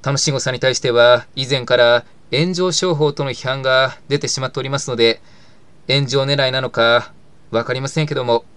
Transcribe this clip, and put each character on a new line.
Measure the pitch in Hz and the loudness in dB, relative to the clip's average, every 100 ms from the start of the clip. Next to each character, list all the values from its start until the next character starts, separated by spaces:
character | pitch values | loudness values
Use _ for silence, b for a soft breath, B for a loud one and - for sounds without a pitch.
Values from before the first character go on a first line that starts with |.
楽 | - 139 | -4 -2
し | - | -2
ん | |
ご | 135 | -2
さ | 131 | -4
ん | |
に | 123 | -2
対 | 131 | -2
し | 123 | 0
て | 131 | 0
は、 | 117 120 123 - - | 6 6 6 2 -12
以 | 123 | -4
前 | 135 120 | -4 0
か | 123 | 4
ら | 120 120 b - - | 4 4 b -20 -6
炎 | 123 170 | -2 -2
上 | 180 185 | -2 -2
商 | 165 185 | -2 -2
法 | 156 151 | 0 -2
と | 143 | -2
の | 139 | -6
批 | 127 131 | -6 -6
判 | 135 | -4
が | 131 131 131 - - | 2 2 2 -4 -4
出 | 143 | -4
て | 139 | -4
し | - | -6
ま | 131 | -6
っ | |
て | - | -6
お | |
り | 131 | -6
ま | 139 | -6
す | - | -6
の | 117 | 2
で、 | 117 113 b b b b b - - | 2 2 b b b b b -20 -4
炎 | 135 135 | -2 0
上 | 135 | -2
狙 | 135 139 131 | 0 0 -2
い | |
な | 131 | -2
の | 127 | -4
か | - 117 120 123 - - - - | 0 2 2 0 -18 -20 -20 -6
わ | 113 | -4
か | 117 | -2
り | 127 | -6
ま | 139 | -4
せ | 160 | -4
ん | 151 | -2
け | |
ど | 139 | -4
も | 123 117 - | 0 -2 -2